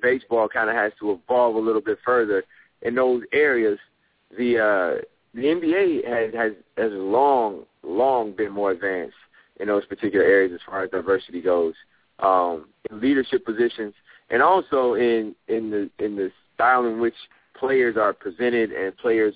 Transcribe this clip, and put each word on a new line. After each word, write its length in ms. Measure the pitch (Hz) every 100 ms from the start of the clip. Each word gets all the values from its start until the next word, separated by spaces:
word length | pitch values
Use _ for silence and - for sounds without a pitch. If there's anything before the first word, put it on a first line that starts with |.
baseball 460 | 123 131 - 117 107
kinda 260 | 123 110
has 200 | 117 104 -
to 120 | 104
evolve 440 | 95 - 123 120 110
a 40 |
little 220 | 110 110
bit 180 | 104 101 123
further 380 | 123 107 98 - - _ _
in 140 | 117 123
those 280 | 131 123 -
areas. 440 | 143 147 120 107 101 - _ _ _ _ 98
The, 200 | 123 117
uh, 440 | 107 101 85 80 - _ _
the 160 | 117 139
N 100 | 175
B 160 | 160 185
A 340 | 185 143 120
has, 240 | 117 110
has, 200 | 117 110 98 _ -
has 140 | 110
long, 760 | 98 95 120 143 131 107 85 - _
long 480 | 76 98 135 127 107
been 180 | 95 104
more 200 | 101 101
advanced 440 | 87 98 92 80 - _ _ _ -
in 80 | 104
those 180 | 101 -
particular 400 | 95 104 95 87
areas 260 | 98 95
as 60 | 87 -
far 180 | 95
as 60 | 92
diversity 500 | 92 85 95 - 85
goes, 320 | 90 87 82 - _ _ _ -
um, 480 | 98 92 87 80 80 _ -
in 100 | 107
leadership 460 | 131 139 123 127 -
positions, 480 | 110 120 - 104 - _ - -
and 120 | -
also 540 | 156 185 - 135 123 110
in, 380 | 120 113 107 - -
in 220 | 113 110
the, 200 | 104 98 -
in 120 | 104 101
the 140 | 92 - _
style 320 | - 123 127 120
in 140 | 113
which 140 | 117 - - _ _ -
players 380 | 131 135 120 110
are 160 | 104
presented 600 | - 98 82 120 120 107
and 240 | - 95 -
players 360 | 120 113 107